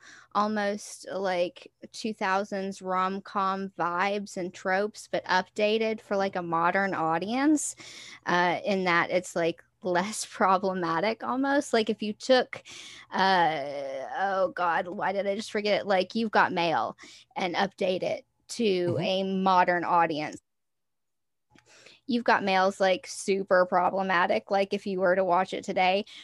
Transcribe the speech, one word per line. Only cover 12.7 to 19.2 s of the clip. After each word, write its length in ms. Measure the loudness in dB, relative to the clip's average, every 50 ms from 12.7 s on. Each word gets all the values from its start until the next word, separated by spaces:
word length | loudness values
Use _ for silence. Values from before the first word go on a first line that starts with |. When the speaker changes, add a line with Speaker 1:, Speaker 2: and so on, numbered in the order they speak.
| -18 -18 -18 -18 -20 -20 -18 _
Speaker 1:
uh, 500 | 0 2 4 4 6 6 4 4 2 -2 -4 -6 -8 -8 -8 -8 -8 -8 -8 -8 -4 -4
oh 340 | -2 0 2 0 0 0 0
God, 340 | -2 -2 0 0 0 -2 -4
why 240 | -6 -4 -2 -2
did 140 | -2 -2 -2
I 80 | -2 -2
just 160 | -4 -6 -6
forget 280 | -6 -2 0 2 0 0
it? 60 | 2
Like, 280 | 0 0 0 0 -2 -4
You've 160 | -4 -4 2
Got 220 | 4 4 4 4
Mail 440 | 2 0 0 2 2 0 0 -2 -6 -10 -18 -20 -20 -20 -20 _ _
and 180 | -6 -4 -2 0
update 480 | 0 -2 -2 -2 -2 -2 -2 0 -2
it 240 | -2 -4 -6 -6 -8 _ _ _ _ -14
to 480 | -6 -2 0 0 2 2 0 0 -2
Speaker 2:
Mm-hmm. 40 | -2
Speaker 1:
a 240 | -2 -2 -2 -2